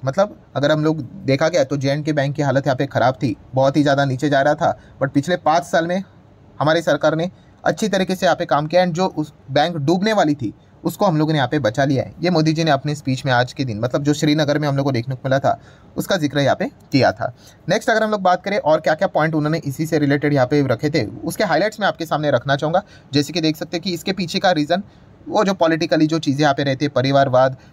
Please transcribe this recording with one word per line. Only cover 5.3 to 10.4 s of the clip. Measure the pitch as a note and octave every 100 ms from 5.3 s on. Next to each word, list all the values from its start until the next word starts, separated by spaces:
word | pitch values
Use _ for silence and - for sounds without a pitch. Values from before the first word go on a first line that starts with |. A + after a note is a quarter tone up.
| F3
पाँच | D3+ E3
साल | E3 E3+ E3
में | F#3 F#3+ - - - - -
हमारी | C#3 E3
सरकार | E3 C#3+ D#3
ने | D#3 B2+ - - -
अच्छी | - E3 G#3+
तरीके | F#3+ F#3
से | F#3
यहाँ | F#3
पे | D#3
काम | E3+ D3 D#3
किया | F3
and | F3+
जो | D#3+ F#3
उस | D#3 D3+ - -
बैंक | C#3 D#3+ E3+
डूबने | C#3 F3+ G#3+
वाली | G#3 D3+
थी | D3